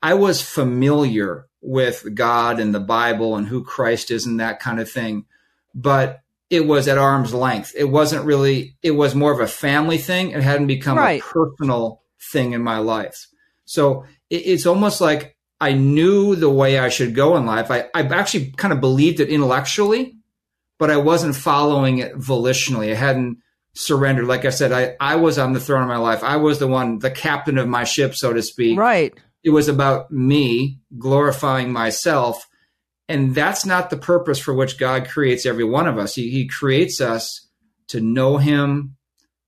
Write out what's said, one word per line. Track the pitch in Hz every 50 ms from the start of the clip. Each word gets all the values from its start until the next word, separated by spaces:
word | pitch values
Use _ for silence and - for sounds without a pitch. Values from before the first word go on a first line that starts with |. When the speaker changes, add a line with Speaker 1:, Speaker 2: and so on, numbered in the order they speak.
Speaker 1:
I | - 160 180
was | 196 202 190 156 127
familiar | - - - 156 135 127 123 127 131 143 147 147 143 127 110 107 101 95 85 71 - _ _ _
with | - 135 131 131 131 120 110 - - 107 104
God | 107 123 117 120 117 117 120 117 113
and | 110 107
the | 104 101
Bible | 98 101 113 113 120 117 113 107 113 110 110
and | 104 104 104
who | 127 123 -
Christ | - - - 123 117 117 110 - -
is | 120 113 113
and | 120 117 113
that | 113 113 107 -
kind | - 127 113 113
of | 110 107
thing. | - 127 113 110 107 104 104 _ _ _ _ _ _ _ _ _ -
But | 131 120 143 139 135 131 131 - - _ _ _ _ _ -
it | 175 170 156
was | 151 151 139 131
at | 143 135
arm's | 139 135 139 135 135 127 110 117
length. | 123 131 127 117 104 98 - -
It | - 143 135
wasn't | 131 151 151 147 156 - -
really, | 151 143 139 139 139 135 127 - - - _
it | - 165
was | 147 147 147 135 123
more | 143 147 147
of | 143 123
a | 117 104
family | - - - 143 139 147 156 160 165 156
thing. | - - 185 180 185 175
It | - 151 135
hadn't | 135 143 143 143 139
become | 135 135 - 143 135
Speaker 2:
Right. | 320 277 214 160 135
Speaker 1:
a | -
personal | - - 165 160 139 135 - 151 135 123 117 113 113 110 - _ _ _ - - -
thing | - 147 127 123
in | 120 117
my | 120 117 113 110
life. | 107 113 110 110 98 - - - - _ _ _ _ _ _ _ _
So | - - 170 143 143 135 135 - - _ _ _ -
it, | 165 170 -
it's | 185 185 160 -
almost | 175 175 196 208 202 202 -
like | 180 156 151 143 - - _ _ _ _ _ -
I | 156 139
knew | 139 135 135 139 143 151 165 185 202 202 196 202 196
the | 170 160 143
way | 139 135 135 135 135 131
I | 127 123
should | - - 127 117 113
go | 131 139 156 175
in | 156 123
life. | 113 110 110 117 -
I, | 127 120 - -
I | - 170
actually | 147 131 165 180 202 - - 185 135 135
kind | - - - 196
of | 156 131
believed | 135 131 131 135 147 165 160 -
it | 143 131
intellectually, | 156 147 139 127 127 139 139 - - - 208 202 220 247 262 254 - - _ _ _ _ _ _ _ _ _ _ _ -
but | 156 151
I | 151 143
wasn't | 143 156 170 165 170 151 135
following | - - 175 143 143 147 147 147 143 135 131 127 127
it | 127 - -
volitionally. | 143 135 135 131 117 117 127 131 131 - - 127 110 107 107
I | 110
hadn't | 113 135 139 131 127 123 123 117 - _ _ _ _ _ _ -
surrendered. | - - - 151 135 139 135 135 127 120
Like | 123 127 123 -
I | 131
said, | 127 - 143 123
I, | 127 127 127 127 - -
I | 139 139 156
was | 165 165 160 131 139
on | 135 127
the | 131 127
throne | 131 - 139 131
of | 127 123
my | 120
life. | 117 117 117 113 107
I | 113 131 143
was | 151 151 151 143 135
the | 143 131
one, | 131 131 127 117 113 107
the | 120 131
captain | 131 - - 160 147 143 - 151 135 135
of | 120
my | 120 123 120 120
ship, | 120 - 143 139 131 -
so | - - 123
to | 117 117
speak. | 107 - - - 120 113 113 196
Speaker 2:
Right. | 214 247 226 180 156 - - _ _ _ _ _
Speaker 1:
It | - 160
was | 151 151 147 151
about | 139 135 139 139 131 131 - -
me | 151 131 127 135 143 147 139 120 117 120 135 139 135 - _ - - 117
glorifying | 117 131 135 139 147 143 135 - 147 139 131 131 123 127
myself. | 123 117 113 113 110 - - 175 156 139 123 98 - - - _ _ _ _ _ _ _ _ _ _ _ _ -
And | 160 139 135 131 127
that's | 147 147 185 196 - -
not | 196 185 180 180 -
the | -
purpose | 135 - - 175 175 175 156 139 135
for | - -
which | 131 131 131 131 - -
God | 131 127 131 127 131 -
creates | - 156 143 127 123 123 -
every | 127 117 113
one | 117 110 123 147 170
of | 165 120 107
us. | 101 98 -
He, | 135 120 117
he | 131 135 120 135
creates | - - 143 135 131 143 180 180 - -
us | 135 120 113 113 - - - - _ _ _ _ _ _ _ _ _ -
to | - 120
know | 110 110 117 131 131 135 143 143
him, | 139 147 147 143 143 139 139 143 143 135 135 _ _ _ _ _ _ _ _ _ _